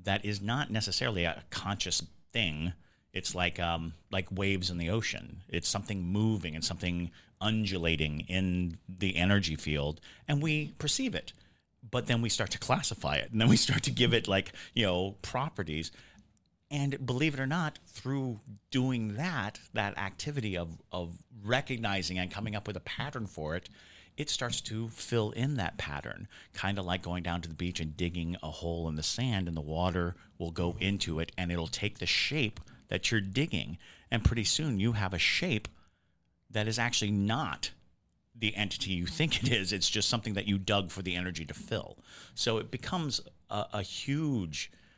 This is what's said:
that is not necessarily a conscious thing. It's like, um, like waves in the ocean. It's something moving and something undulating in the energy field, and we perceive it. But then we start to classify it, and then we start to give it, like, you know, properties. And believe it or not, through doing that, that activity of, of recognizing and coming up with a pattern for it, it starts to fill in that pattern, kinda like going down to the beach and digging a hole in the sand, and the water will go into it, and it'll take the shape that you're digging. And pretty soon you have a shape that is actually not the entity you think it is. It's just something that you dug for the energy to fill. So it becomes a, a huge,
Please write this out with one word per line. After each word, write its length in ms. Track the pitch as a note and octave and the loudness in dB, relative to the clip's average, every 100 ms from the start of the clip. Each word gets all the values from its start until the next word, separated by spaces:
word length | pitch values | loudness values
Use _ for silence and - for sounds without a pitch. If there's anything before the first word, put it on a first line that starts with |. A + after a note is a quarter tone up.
that 220 | F#2 G2 | 0 0
is 160 | G2+ G#2 | 0 -2
not 300 | G2+ B2 D3 | 0 0 0
necessarily 540 | A2 G#2 F#2 B2+ G2 | 0 0 2 2 4
a 200 | E2+ - - | 2 0 -6
conscious 520 | - G2 G#2 F2+ - D#2+ - - | -6 -2 -2 0 -2 -4 -12 -4
thing. 400 | A2+ G2 D2+ E2+ F2 - _ _ | 0 2 2 -2 -4 -10 _ _
It's 220 | F2+ - | -6 -4
like, 240 | F2+ F2 F2 | 0 0 2
um, 360 | E2+ E2+ E2 - - | 0 0 -4 -10 -4
like 140 | F#2+ F#2 | -4 -2
waves 400 | F#2+ G2 F#2+ F#2 | 0 2 2 0
in 80 | F2 | -2
the 120 | E2+ | 0
ocean. 520 | A2 - - - - - | 0 0 -4 -8 -14 -6
It's 200 | E2+ - | -2 0
something 340 | G2+ G2 G2+ | -2 -2 -2
moving 500 | F2 G2+ A2 A2 E2+ | 0 4 4 2 0
and 100 | D#2 | -4
something 460 | - F2 F2+ F2 E2+ - - - | -4 -2 0 0 -2 -6 -20 -4
undulating 800 | G#2 A2 G#2 F#2 E2 D#2+ D#2 D2+ E2 | 0 2 2 2 4 4 2 0 -2
in 500 | F#2 F#2+ F2+ F2 E2 - | 2 2 2 2 -2 -10
the 280 | F#2 F#2+ F2 | -2 0 4
energy 400 | F2+ G2+ E2 D#2 | 6 6 4 -2
field, 440 | - D2 C#2+ D#2+ - - - | 0 0 0 -2 -10 -10 -2
and 140 | C#3+ | 0
we 320 | D#3 D3+ D3 - | 2 0 -2 -4
perceive 360 | D3+ - C4+ | -2 0 0
it. 180 | F#3 - - - _ _ _ A2+ | -2 -6 -14 -20 _ _ _ -4
But 160 | B2 A2+ | -2 2
then 140 | A#2 | 2
we 60 | A#2 | 2
start 220 | - G#2+ | 2 0
to 80 | - | -2
classify 580 | - B2+ - - C#2+ - | 2 2 0 -2 0 0
it, 160 | - | 2
and 80 | A2 | 6
then 80 | A2+ | 8
we 80 | A2+ | 8
start 260 | - G2+ | 6 2
to 60 | - | 2
give 220 | A#2 A#2+ | 4 4
it, 160 | A#2 G#2 | 4 4
like, 240 | G2 - - - | 2 2 -6 -6
you 100 | - | 2
know, 280 | G#2 F2+ F#2+ G2 | 2 4 0 -4
properties. 680 | - B2+ D3 - E2 D#2 E2 - - - - _ _ _ - | -4 -2 -2 -2 -2 -2 -4 -8 -20 -20 -20 _ _ _ -6
And 340 | C#3+ C#3 C3+ | -2 0 0
believe 280 | B2 B2+ D#3 | 0 2 2
it 60 | C3+ | 0
or 60 | C3 | 0
not, 320 | E3 D#3 - - | 0 -2 -4 -14
through 540 | - B2+ C#3 C3 G#2+ - G#2 - | -8 -4 -2 -2 -6 -10 -18 -2
doing 440 | C3 C3 B2 G#2+ | 2 2 2 0
that, 440 | G#2 F3 D#3 G2+ - - | -2 -2 -2 -4 -6 -6
that 240 | A2+ G2+ - | 0 0 0
activity 600 | G2 - - D3 G#2+ F2+ | -4 -4 -6 -2 -2 -2
of, 120 | E2+ D#2+ - | -4 -8 -8
of 240 | F2+ F2 F2 - A#2+ | -6 -6 -10 -16 -10
recognizing 760 | G2+ B2+ - B2 A2+ G2 E2+ F#2 | 0 0 0 -2 0 0 0 -2
and 120 | F2+ | -2
coming 240 | - A2 | -4 -4
up 120 | G#2 G#2 | -4 -6
with 100 | F#2 | -8
a 40 | |
pattern 460 | - - C3 C#3 G#2+ | -6 -6 -6 -4 -6
for 300 | - D#2 E2+ | -4 -4 -4
it, 140 | - - - - - - | -6 -18 -20 -20 -14 -8
it 100 | D3 | -4
starts 320 | - A#2+ - | -2 -2 -4
to 260 | - A2 A2+ | -4 -4 -6
fill 420 | - - A#2+ G#2+ | -6 0 2 2
in 240 | - C3+ | 0 0
that 240 | C#3 F2 - | 0 -2 -4
pattern, 500 | - C#2+ - G1+ G#2 - - | -6 -6 -6 -8 -12 -16 -16
kinda 300 | - F#2+ G2+ | -4 -2 0
like 200 | F2+ F2+ | 0 0
going 200 | F2 F2+ | 0 -2
down 180 | F2 E2+ | 0 -2
to 80 | E2 | -2
the 60 | |
beach 260 | D#2 F2 F2+ | -4 -2 -2
and 160 | D#2+ D2+ | -4 0
digging 400 | F2 F2 E2+ F2+ | 0 0 -2 -4
a 80 | D#2 | -6
hole 380 | D2+ E2+ E2+ E2 | -6 -4 -2 -2
in 80 | D2+ | -2
the 60 | |
sand, 460 | D2+ - B2+ G#2 F2 | -2 0 0 0 0
and 80 | D#2+ | -2
the 40 | |
water 520 | D2 D#2 F2+ F2 F2 F2+ - - | -2 2 2 2 0 -2 -12 -8
will 120 | E2+ | -4
go 260 | E2 F2 E2+ | 0 0 2
into 420 | F#2 G2+ - D#2 | 0 0 0 -2
it, 120 | E2 - | -2 -4
and 120 | F2 | -2
it'll 180 | F2 E2 | -2 -2
take 300 | - G#2 - | -2 -4 -2
the 60 | A2+ | 0
shape 540 | - - D3+ A2 - - - - | 2 2 0 -2 -4 -14 -14 -4
that 220 | F#2 - | -2 2
you're 100 | A#2 | 2
digging. 580 | G2 F#2+ D#3 F#2 - F2 - - - | 2 0 0 0 -4 -8 -14 -20 -4
And 140 | A#2+ | 4
pretty 200 | - A#2 | 4 4
soon 360 | G2+ - D#3 G#2+ | 2 2 2 2
you 120 | A2 | 2
have 220 | G#2+ F#2+ | 2 0
a 40 | F#2 | 2
shape 500 | - - F3+ A2 - - - _ _ _ _ _ - | 2 2 2 0 -2 -12 -20 _ _ _ _ _ -6
that 160 | G#2+ G#2+ | -2 0
is 120 | A2 | 0
actually 320 | A#2 - G#2+ | 0 2 2
not 580 | G#2 G2+ A#2 B2 C#2 - - _ _ _ _ _ | 2 2 2 -2 -4 -6 -8 _ _ _ _ _
the 200 | A#2 G#2+ G2 | -4 -2 0
entity 360 | G#2 - - | -2 -2 -2
you 140 | F2+ F2 | -2 -2
think 360 | - D#3+ - | 0 2 2
it 80 | B2+ | 2
is. 200 | A#2 F#2+ | 2 2
It's 180 | G2+ - | 0 0
just 180 | A2+ - | 2 2
something 260 | A#2+ A2 | 2 0
that 120 | G2+ G2 | -2 0
you 120 | G2 | 0
dug 320 | F#2+ G2+ F#2 | 2 2 2
for 120 | - | -4
the 120 | F#2 F2 | -4 -2
energy 280 | F2+ D#2+ | -2 -4
to 100 | D#2 | -8
fill. 440 | D#2 - G#2+ - - - - - | -10 -6 -6 -6 -14 -20 -20 -12
So 240 | - - A2+ | -4 0 0
it 120 | A2+ | -2
becomes 500 | B2 - F#3 D3+ - - - - | -8 -4 -2 0 -2 -6 -16 -6
a, 160 | G#2 - | -4 -4
a 80 | G#2 | -4
huge, 880 | F#2+ - - C#3+ D#3 B2+ F2 D2 - - - | -4 -6 -2 0 0 0 -2 -4 -8 -12 -20